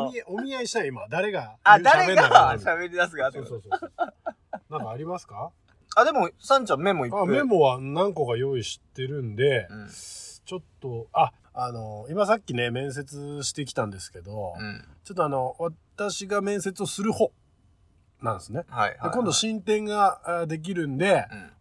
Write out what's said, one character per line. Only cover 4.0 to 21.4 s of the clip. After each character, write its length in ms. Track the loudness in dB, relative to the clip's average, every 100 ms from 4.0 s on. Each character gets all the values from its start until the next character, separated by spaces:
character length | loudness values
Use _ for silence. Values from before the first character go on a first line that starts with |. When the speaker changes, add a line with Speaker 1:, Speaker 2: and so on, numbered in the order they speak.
| -8 -8 -14 -14 _ -18 -10
Speaker 1:
な 80 | -10
ん 40 |
か 80 | -8
あ 80 | -10
り 80 | -8
ま 120 | -10
す 80 | -12
か？ 240 | -14 -14 -14 _ _ -2 2
Speaker 2:
あ、 100 | 4
で 60 |
も、 180 | 4 0 -2
サ 200 | 2 2
ン 60 | 2
ち 60 |
ゃ 40 | 0
ん 60 |
メ 120 | 0
モ 120 | 0 -2
い 40 |
っ 20 |
ぱ 80 | 0
い。 20 |
Speaker 1:
あ、 40 | 2
メ 180 | 2
モ 160 | 4 4
は 200 | 4 2
何 340 | -2 -2 -2
個 140 | -2 -2
か 100 | -2
用 200 | -2 -4
意 60 |
し 180 | -6 -12 _
て 80 | -12
る 220 | -8 -8
ん 120 | -6 0
で、 320 | 2 2 -2
Speaker 2:
う 60 | -12 -18
ん。 40 |
Speaker 1:
ち 640 | -18 -18 -16 -18 -18 -12
ょ 40 | -12
っ 40 | -12 _
と、 280 | -10 -10 -4
あ、 180 | 0 0 -2 _
あ 180 | -10 -8
の、 340 | -8 -10 -12 -6
今 160 | -2 2
さ 80 | 0
っ 40 |
き 120 | -2
ね、 160 | -2 -2
面 240 | -2 -6
接 500 | -8 -12 -12 -12 -8
し 80 | -8
て 140 | -8 -8
き 80 |
た 120 | -4 -6
ん 40 |
で 100 | -6
す 120 | -16
け 100 | -16
ど、 320 | -14 -10 -10 -10
Speaker 2:
う 40 |
ん。 240 | -12 -14 -18 -20
Speaker 1:
ち 80 | -6
ょ 20 |
っ 20 | -2
と 100 | 0
あ 40 |
の、 260 | 0 -4 -4
私 680 | -6 -8 _ -6 -6 -6 -4
が 140 | -2
面 200 | 0 -2
接 220 | -4 -4
を 20 | -6
す 160 | -4
る 100 | -2
方 180 | 0 0 _ _ _ _ _ _ _ _ _
な 140 | -6 -6
ん 20 |
で 60 |
す 100 | -6
ね。 100 | -10 -6
Speaker 2:
は 180 | -2 -2
い 20 |
は 40 | -2
い 20 |
は 80 | -4
い。 20 |
Speaker 1:
で、 60 | -2
今 80 | 0
度 60 |
進 320 | 0 -2 -2
展 220 | 0 -2 0
が、 560 | 2 2 2 -4 -4
あ、 40 | -4
で 140 | -6
き 120 | -6
る 140 | -4 -4
ん 120 | 0
で、 260 | 4 4 2
Speaker 2:
う 40 |
ん。 160 | -10